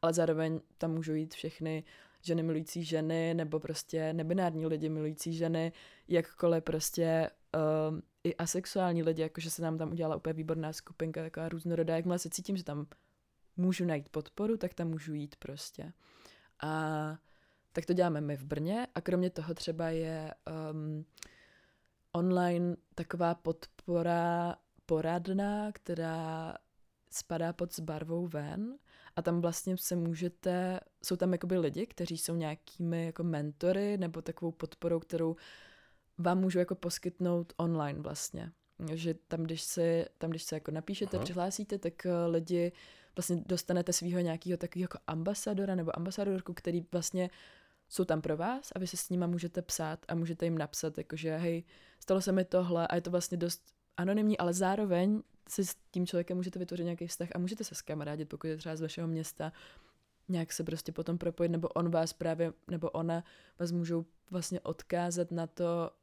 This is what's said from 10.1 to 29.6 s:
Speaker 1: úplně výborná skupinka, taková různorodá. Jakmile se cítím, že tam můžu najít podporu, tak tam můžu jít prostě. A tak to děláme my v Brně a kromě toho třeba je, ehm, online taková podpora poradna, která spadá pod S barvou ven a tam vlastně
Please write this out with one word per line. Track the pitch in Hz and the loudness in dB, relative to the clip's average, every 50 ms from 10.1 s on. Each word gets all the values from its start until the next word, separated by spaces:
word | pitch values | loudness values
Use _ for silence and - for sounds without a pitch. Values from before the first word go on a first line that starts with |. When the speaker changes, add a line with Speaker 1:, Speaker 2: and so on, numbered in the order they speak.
| 160 | 0
Speaker 1:
úplně | 165 - 160 160 | 0 -2 -2 -2
výborná | 160 160 160 165 160 156 156 156 | -2 -2 -2 0 0 0 -4 -6
skupinka, | - - - 175 _ 165 160 156 160 160 | -8 -12 -16 -6 _ -4 -4 -2 -4 -6
taková | 165 - - 160 165 | -6 -6 -4 -4 -4
různorodá. | 170 165 160 175 170 165 165 160 165 | -4 -4 -2 0 2 2 4 4 2
Jakmile | 165 170 180 175 175 | 2 2 2 0 0
se | - 165 | 0 -4
cítím, | - - 180 - 196 | -6 -6 -4 -2 -4
že | 190 175 | -2 -2
tam | - 147 147 147 - - _ _ _ _ _ _ _ _ _ _ _ _ | -4 -6 -6 -6 -8 -12 _ _ _ _ _ _ _ _ _ _ _ _
můžu | - 180 185 185 - 180 | 2 2 2 4 2 2
najít | 175 160 147 143 - | 2 2 0 -2 -4
podporu, | - 156 147 - _ - 202 214 226 | -6 -6 -6 -6 _ -2 0 2 2
tak | 220 - 180 - | 2 0 -4 -2
tam | - 170 165 | -2 -2 -2
můžu | 160 156 147 160 151 | -2 -4 -4 -6 -6
jít | 151 147 147 - | -6 -6 -8 -10
prostě. | _ - - 139 147 - - - - - 170 175 _ _ - - - - - - - _ _ _ _ - | _ -12 -12 -10 -10 -12 -12 -12 -12 -12 -12 -14 _ _ -20 -20 -20 -20 -20 -20 -20 _ _ _ _ -4
A | 156 156 156 156 156 156 151 156 156 156 160 _ _ - _ _ _ _ _ _ _ _ | -2 0 0 0 0 0 0 -2 -4 -6 -8 _ _ -20 _ _ _ _ _ _ _ _
tak | - 160 | -4 2
to | - 175 | 2 6
děláme | 175 180 175 160 147 | 6 6 6 4 2
my | 151 147 147 | 0 -2 -4
v | 135 131 | -4 -4
Brně | 143 - 151 151 165 196 226 247 - _ | -4 -2 -2 0 0 0 -2 -2 -4 _
a | 180 | -6
kromě | 170 - 180 180 180 180 | 0 2 2 4 4 2
toho | 180 - 156 160 165 | 0 -2 -4 -4 -4
třeba | - - - 165 160 165 165 | -4 -2 -4 -2 -2 0 0
je, | 165 160 165 160 160 160 156 156 - _ _ | 0 0 -2 -2 -4 -4 -6 -8 -10 _ _
ehm, | - 160 160 156 156 156 156 151 156 156 151 156 _ _ - - - - - - _ _ _ _ _ _ _ _ _ _ _ _ _ _ | -8 -8 -6 -6 -6 -4 -4 -4 -4 -4 -6 -8 _ _ -20 -20 -20 -20 -20 -20 _ _ _ _ _ _ _ _ _ _ _ _ _ _
online | 170 170 185 180 180 180 175 175 175 175 175 175 - _ _ - | 2 4 6 6 6 6 4 4 4 2 2 0 -2 _ _ -10
taková | - 170 - - 170 175 170 170 | -10 -8 -6 0 2 2 2 2
podpora | 170 _ 165 160 160 - - _ - - - 175 170 165 175 170 170 170 170 170 170 175 175 - - _ _ _ - _ | 2 _ -2 -2 -2 -4 -18 _ -16 -4 0 0 2 4 4 4 4 4 2 2 2 0 -2 -2 -6 _ _ _ -20 _
poradna, | - 165 156 156 160 170 175 170 190 190 190 202 202 208 208 208 214 208 | 0 2 2 2 2 0 0 0 0 0 0 2 0 0 -2 -2 -4 -6
která | - _ - 175 165 165 165 160 160 160 160 160 160 160 160 - - _ _ _ _ _ _ _ _ _ _ | -8 _ -6 -4 -2 -2 -2 -2 -2 -4 -4 -4 -6 -6 -8 -10 -12 _ _ _ _ _ _ _ _ _ _
spadá | - - - _ 170 165 165 165 170 | -10 -10 -6 _ -2 0 0 0 0
pod | - 175 170 - | -2 -4 -4 -4
S | - | -8
barvou | 160 156 156 156 156 156 165 170 180 | -6 -6 -4 -6 -4 -2 -2 -2 -2
ven | 175 165 151 147 147 156 185 208 233 262 285 _ _ - - - - _ | -2 -2 -4 -4 -4 -4 -4 -4 -6 -6 -12 _ _ -20 -20 -20 -8 _
a | - 165 | -2 2
tam | - 170 175 | 2 4 4
vlastně | 170 170 170 - | 4 2 0 0